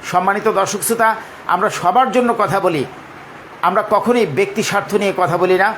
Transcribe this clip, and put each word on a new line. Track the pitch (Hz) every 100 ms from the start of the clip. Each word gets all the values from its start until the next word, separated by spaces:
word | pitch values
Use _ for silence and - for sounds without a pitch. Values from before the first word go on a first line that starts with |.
| -
সম্মানিত | 180 190 202 220 196
দর্শক | 196 208
শ্রোতা, | 175 226 220 214 - - -
আমরা | 175 202
সবার | - 175 202 254
জন্য | 247 240 226
কথা | 196 190
বলি, | 185 156 120 - - - - - - - 175
আমরা | 190 202
কখনোই | 202 202 247 196 143
ব্যক্তি | 196 196 -
স্বার্থ | 196 -
নিয়ে | 196 202 180
কথা | 156 170
বলি | 180 185
না | 196